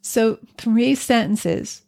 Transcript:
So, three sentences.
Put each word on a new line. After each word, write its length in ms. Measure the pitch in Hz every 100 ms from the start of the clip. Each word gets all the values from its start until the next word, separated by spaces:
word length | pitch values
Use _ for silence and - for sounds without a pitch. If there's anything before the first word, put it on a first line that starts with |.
So, 380 | - - 226 214 - -
three 380 | - 226 247
sentences. 880 | 269 - 240 220 214 - - - -